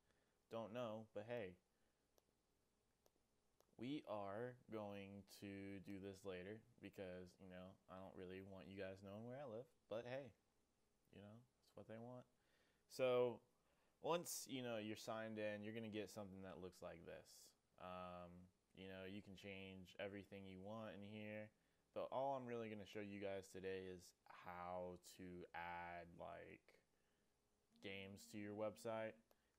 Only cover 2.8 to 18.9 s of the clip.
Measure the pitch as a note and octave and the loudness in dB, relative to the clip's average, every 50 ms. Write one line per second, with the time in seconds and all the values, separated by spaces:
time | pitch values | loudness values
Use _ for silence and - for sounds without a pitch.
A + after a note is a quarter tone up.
2.8 | _ _ _ _ _ - _ _ _ _ _ _ _ _ _ - - - - - | _ _ _ _ _ -20 _ _ _ _ _ _ _ _ _ -20 -20 -14 -6 -4
3.8 | A2+ C3 D3 D3+ - - G#2 G#2 G2 G2 G2 A2 B2 B2+ B2 B2 - - A2 G#2+ | 0 0 0 0 2 2 2 2 2 2 2 2 2 0 -2 -6 -8 -2 0 0
4.8 | G#2 G2+ G2+ G2+ G2 G2 G2 G2+ G2 - - - G#2 G2+ G2 G2 G2 G2 G2 G2 | 0 0 0 -2 -4 -4 -6 -8 -8 -10 -8 -4 -2 -2 0 0 0 0 -2 -2
5.8 | F2+ G2+ G2+ F#2+ F#2+ G2 F#2+ F#2 - G2 F#2 F2+ F2+ G2 A2 A2+ - - - - | -2 -2 -2 0 0 -2 -2 -2 -2 0 0 0 0 -2 -4 -4 -8 -14 -14 -8
6.8 | - G2 - - G2 F2+ F2+ F#2 F#2 F2+ - - F#2+ F#2 F2+ F2+ F#2 F#2+ F#2 - | -8 -6 -4 -2 -2 -2 -2 -4 -4 -6 -10 -12 -10 -8 -6 -6 -6 -8 -10 -14
7.8 | - - F#2 F#2 F#2+ F#2+ - F2+ F#2 F2+ F#2 F#2+ F#2+ G2 F#2+ F#2+ D2+ - F#2+ G2 | -12 -10 -8 -6 -6 -6 -6 -4 -4 -2 -2 -2 -4 -4 -6 -6 -6 -4 -2 0
8.8 | F#2+ F#2+ G2 F#2+ G2+ G2 G2+ A2 A2+ A#2+ B2+ C#3 D3+ B2 G#2+ A#2 B2+ - - - | 0 0 -2 -4 -6 -4 -4 -4 -4 -4 -4 -4 -4 -2 -2 -4 -4 -6 -12 -14
9.8 | _ - G2+ A2+ A#2 A#2+ B2+ C#3 C#3+ A2+ - _ _ _ _ _ _ _ _ _ | _ 0 0 0 2 0 -2 -2 -2 -4 -12 _ _ _ _ _ _ _ _ _
10.8 | _ _ _ _ _ - - F#2 G2+ G#2 G#2+ A#2 B2+ - _ _ - - - G#2 | _ _ _ _ _ -14 -12 -12 -10 -10 -12 -12 -16 -18 _ _ -20 -14 -10 -10
11.8 | G2 - A2 A2+ A#2 B2 B2+ B2 - - _ _ _ - - - - - - _ | -6 -6 -4 -4 -4 -4 -4 -6 -8 -12 _ _ _ -20 -20 -20 -20 -20 -20 _
12.8 | _ - - - C3 B2+ B2 B2 B2 A#2+ A2+ - - - _ _ _ - - - | _ -4 4 8 10 10 12 12 10 10 8 2 -8 -16 _ _ _ -20 -20 -20
13.8 | - - _ - - C#3 E3 F3 E3 - - - - - C3+ C3 B2 A#2+ A#2 A2 | -20 -20 _ 0 4 6 6 6 6 2 0 0 0 0 0 2 4 4 4 4
14.8 | G#2+ G#2+ G#2+ - - A#2+ A2+ A2 A2 A2 A2 G#2+ G#2+ G#2+ G#2 G#2 G#2 G#2+ A2 A#2 | 4 2 0 0 0 0 2 2 2 2 2 4 4 4 4 4 0 0 0 0
15.8 | A2+ G#2+ G2+ G#2+ G2+ F#2 - A2 G#2 F#2 F#2+ F#2+ F#2+ F#2 E2 F2 F#2 F#2 - - | 0 2 2 2 2 2 0 -4 -4 -4 -4 -4 -4 -4 -4 -2 -4 -4 -4 -4
16.8 | F2 F2 E2+ E2+ E2 D#2 D#2+ - - - - - - - - _ _ _ - - | -4 -4 -4 -4 -6 -6 -6 -8 -8 -12 -16 -16 -16 -18 -20 _ _ _ -12 -8
17.8 | - F#2 F2+ F#2 F2+ F2+ F2+ F2+ F2+ F2 F2 F2+ F2+ F#2 _ _ _ _ - - | -4 -2 -2 0 -2 -2 -2 -4 -6 -6 -8 -10 -12 -14 _ _ _ _ -10 -8
18.8 | F#2+ F#2+ | -6 -4